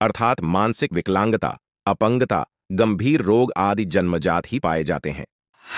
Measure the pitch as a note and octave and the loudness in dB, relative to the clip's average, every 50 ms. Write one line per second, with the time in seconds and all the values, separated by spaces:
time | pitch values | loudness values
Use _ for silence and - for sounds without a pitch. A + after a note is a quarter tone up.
0 | A2 A2 - - A2+ A#2+ C3 - E2 D#2+ F2+ F#2+ G#2+ A#2 A#2 - C#3+ - E2+ F2 | -2 -2 0 0 0 0 0 0 0 0 0 2 2 0 0 -2 -4 -2 -2 -4
1 | - G2 F#2+ F#2+ G#2 A2+ A2 - - B1+ - - _ _ _ _ _ G2+ G2 - | -2 0 0 2 2 2 0 0 0 -4 -6 -8 _ _ _ _ _ -2 0 2
2 | A2 A2 B2 B2+ B2+ - G#2 D#2+ - - _ _ _ - F#2 F#2 A2+ A2 G#2 E2+ | 2 2 2 2 0 0 0 -2 -2 -4 _ _ _ -4 0 2 2 2 2 0
3 | A2 C#3 D#3 D3+ G2 F#2+ G#2+ A#2+ B2+ A2+ - F2 G2 G2+ G2+ A2 G#2+ E2+ D#2 G2 | 0 0 0 2 2 2 4 4 2 2 0 0 0 0 0 0 -2 0 0 0
4 | F#2 F2 F2 E2 C#2+ F2+ E2+ E2+ - - F2+ E2+ - E2 D#2+ D#2+ D#2 E2 D#2+ C#2 | 2 2 0 0 0 0 0 0 -2 -4 -4 -2 -2 -2 -2 -2 -2 -2 -4 -4
5 | - D2+ D2 C#2+ - - _ _ _ _ _ _ - - - | -4 -6 -8 -8 -12 -14 _ _ _ _ _ _ -14 -6 -4